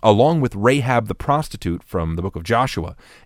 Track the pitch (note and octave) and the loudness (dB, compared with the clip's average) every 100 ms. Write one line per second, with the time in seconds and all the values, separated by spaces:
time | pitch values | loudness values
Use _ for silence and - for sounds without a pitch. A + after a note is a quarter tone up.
0 | A2 G#2 C#3+ E3 B2+ G2 A#2 C#3+ B2 A#2+ | 4 6 4 2 -2 0 2 2 2 0
1 | G#2+ - - C#3+ - - F2 E2+ - F2+ | -2 -4 -2 -2 -4 -8 -6 -6 -6 -4
2 | E2 E2 F#2 E2+ E2+ A#2 C3 F#2 E2+ - | -4 -4 -6 -6 -2 0 0 -4 -8 -12
3 | - - | -20 -20